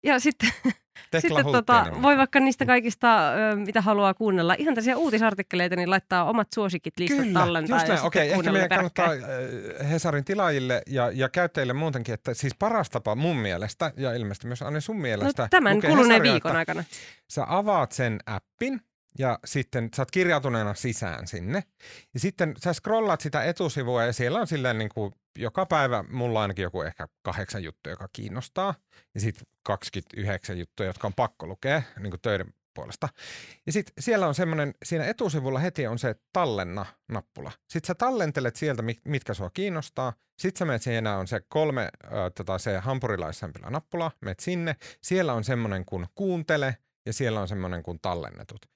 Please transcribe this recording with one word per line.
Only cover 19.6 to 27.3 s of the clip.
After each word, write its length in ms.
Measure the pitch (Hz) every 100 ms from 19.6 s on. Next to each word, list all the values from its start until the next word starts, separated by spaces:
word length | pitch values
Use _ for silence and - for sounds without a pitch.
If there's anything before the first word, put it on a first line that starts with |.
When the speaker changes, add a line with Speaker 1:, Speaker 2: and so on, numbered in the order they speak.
| 127 127 117 -
Speaker 2:
sä 60 |
oot 100 | 135
kirjautuneena 640 | 185 180 151 135 117 104
sisään 540 | 101 123 - 101 71 82
sinne. 360 | 90 90 175 - _ - - _
Ja 60 | 127
sitten 340 | 190 - 160 -
sä 100 | 175
scrollaat 480 | 170 - 226 214 165
sitä 220 | 151 147
etusivua, 640 | 131 170 170 139 123 123 117
ja 80 |
siellä 260 | 120 123 190
on 80 | 202
silleen 300 | 156 127 110
niinku 340 | 107 - 101 - _ -
joka 260 | 113 - 190
päivä 380 | 156 135 117 92
mulla 300 | 127 120 110
ainakin 220 | 101 92
joku 180 | 90 92
ehkä 260 | 80 - 82 _
kahdeksan 400 | -